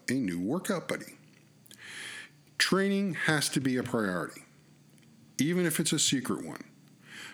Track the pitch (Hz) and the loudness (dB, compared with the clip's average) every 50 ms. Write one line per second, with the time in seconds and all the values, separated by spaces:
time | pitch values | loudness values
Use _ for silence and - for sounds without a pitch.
0 | - - 123 135 120 92 87 87 90 104 147 190 190 - 196 160 - - - - | -6 -2 -2 0 0 0 -2 -2 -2 -2 -2 -2 -2 -2 -4 -4 -2 -4 -6 -6
1 | - - - - - - - - - - - - - - - - - - - - | -6 -12 -18 -20 -20 -20 -20 -20 -20 -20 -20 -20 -20 -20 -20 -20 -18 -16 -14 -14
2 | - - - - - - - - - - - - - - 180 190 196 196 196 196 | -12 -12 -12 -14 -14 -16 -20 -20 -20 -12 0 0 2 4 4 4 4 4 2 2
3 | 202 196 151 - - 160 156 147 - - - 151 131 135 127 127 120 120 - 117 | 2 0 -2 0 2 2 2 2 2 2 0 2 2 2 2 2 0 0 0 2
4 | 107 95 90 87 76 - - - - - - - - - - - - - - - | 2 2 0 0 -2 -4 -8 -14 -20 -20 -20 -20 -20 -20 -20 -20 -20 -20 -20 -20
5 | - - - - - - - - 131 160 180 180 180 160 151 - 165 - 165 143 | -20 -20 -20 -20 -20 -12 -2 0 0 2 4 4 2 2 2 2 2 2 2 2
6 | - - 147 127 - - 98 - - 78 69 - - - - - - - - - | 4 4 2 2 0 0 -2 -2 -2 -6 -10 -10 -12 -16 -20 -20 -20 -20 -20 -20
7 | - - - - - - | -20 -20 -18 -16 -16 -16